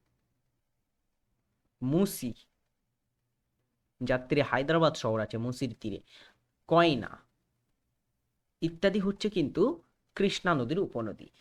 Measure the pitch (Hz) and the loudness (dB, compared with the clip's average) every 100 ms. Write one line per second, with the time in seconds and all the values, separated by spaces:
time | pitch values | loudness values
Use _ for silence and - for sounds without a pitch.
0 | _ _ _ _ _ _ _ _ _ _ | _ _ _ _ _ _ _ _ _ _
1 | _ _ _ _ _ _ _ _ 127 160 | _ _ _ _ _ _ _ _ 0 2
2 | 196 - 123 - _ _ _ _ _ _ | 2 -2 -8 -10 _ _ _ _ _ _
3 | _ _ _ _ _ _ _ _ _ - | _ _ _ _ _ _ _ _ _ -8
4 | 123 127 - 143 123 127 139 165 156 - | -2 -2 0 0 2 0 2 4 2 2
5 | 117 110 107 113 120 131 127 - 107 98 | 0 0 -2 -4 -6 -4 -6 -6 -8 -10
6 | - - - _ _ _ - 165 170 123 | -12 -20 -20 _ _ _ 2 6 6 2
7 | - - _ _ _ _ _ _ _ _ | -4 -12 _ _ _ _ _ _ _ _
8 | _ _ _ _ _ _ 165 170 196 202 | _ _ _ _ _ _ -8 -2 0 0
9 | 196 202 214 185 139 156 247 339 _ _ | -2 -2 -2 -2 -2 0 0 -2 _ _
10 | _ - 196 - 185 147 120 175 180 120 | _ -2 -2 0 0 0 0 -2 -2 -4
11 | 107 - - _ | -6 -8 -16 _